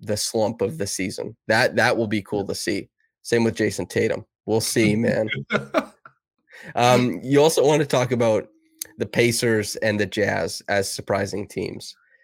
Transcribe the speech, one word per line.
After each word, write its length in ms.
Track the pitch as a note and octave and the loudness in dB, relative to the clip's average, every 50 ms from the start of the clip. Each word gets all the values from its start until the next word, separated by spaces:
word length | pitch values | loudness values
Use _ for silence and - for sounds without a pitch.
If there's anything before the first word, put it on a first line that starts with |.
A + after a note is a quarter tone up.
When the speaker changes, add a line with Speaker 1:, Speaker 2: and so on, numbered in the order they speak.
Speaker 1:
the 160 | - G#2 G#2 | -6 -6 -4
slump 460 | G#2 - - - A2+ G#2+ G2+ A#2 - - | -4 -4 -4 -2 0 0 0 0 -2 -2
of 160 | - E2 D#2+ | -4 -2 -4
the 80 | G2 | -6
season. 500 | G2 - - F#2+ G2 - - - - A2+ _ _ - | -6 -4 -4 -4 -6 -6 -8 -10 -10 -12 _ _ 0
That, 280 | A2 A2+ B2+ A#2+ E2 | 2 4 4 2 2
that 200 | A2+ A2 B2 B2 | 2 2 2 2
will 100 | G2+ A#2 G#2 | 2 0 0
be 140 | G#2+ G#2+ G2 | 0 -2 -2
cool 240 | - - G2+ G2 | -2 -4 -4 -2
to 80 | - F#2+ | -4 -6
see. 340 | - - - G2+ G2 - - _ _ _ _ _ _ - | -6 -4 -4 -4 -4 -4 -10 _ _ _ _ _ _ -6
Same 220 | - - A#2 A#2 | 0 2 2 2
with 120 | A2+ A2 | 2 2
Jason 300 | - A2 G#2+ G#2+ - F#2 | 0 0 -2 -2 -4 -8
Tatum. 380 | - - A2 G#2+ A2+ - - A2 _ _ _ - | -4 -2 0 0 0 -2 -4 -8 _ _ _ -4
We'll 140 | - G#2+ A2+ | -2 0 0
see, 340 | D3+ - - B2+ A2+ G#2 G#2 | 0 0 2 2 4 4 4
man. 320 | A2 A#2 - - - A2 G#2+ - C3+ C#3 - | 2 2 0 0 0 -2 -2 -4 -8 -8 -4
Speaker 2:
<laughs> 420 | A3+ - - - - E4 - - - _ _ - _ _ _ _ _ _ _ _ - - - - - | -4 -4 -4 -2 -4 -4 -4 -4 -10 _ _ -20 _ _ _ _ _ _ _ _ -20 -20 -16 -8 -2
Speaker 1:
Um, 460 | - A#2+ B2 B2+ B2 B2 B2 E2 - - | 2 4 4 4 4 4 2 -2 -4 -2
you 180 | B2+ C#3 C#3 | 2 4 6
also 240 | D3 D#3+ D#3+ - C3 | 6 6 4 4 4
want 160 | C#3+ D#3 D3 | 4 4 4
to 60 | D3+ | 2
talk 260 | C3+ - C3+ B2 A#2+ B2 | 2 0 0 0 0 0
about 360 | A#2 A#2+ A2+ A2 G2+ - - _ _ _ _ _ - - - - - | 2 2 2 2 2 0 -4 _ _ _ _ _ -18 -18 -14 -8 -8
the 80 | A2 | -8
Pacers 680 | G#2 - - A#2+ A#2+ A#2 - - A#2+ A2+ A2 G2+ - - | -4 2 2 2 2 2 0 0 0 0 0 0 -4 -6
and 240 | - - A2 G#2 G#2 | -4 -2 0 0 0
the 60 | G#2 | -2
Jazz 560 | F#2+ - - G2+ G2 G2+ G2 F2+ F2+ - - - - | -2 0 0 0 0 0 -2 -2 -4 -6 -8 -6 -2
as 220 | G2+ G2+ G2 - | 0 0 0 -2
surprising 560 | - - A2 - G#2 G2 G2+ G2 F#2 G2 G2+ | -6 -8 -4 -2 -2 -2 -2 -2 -6 -8 -8
teams. 480 | - - F#2+ F#2+ - - - - - - _ _ _ _ _ | -8 -8 -8 -6 -6 -8 -12 -14 -18 -20 _ _ _ _ _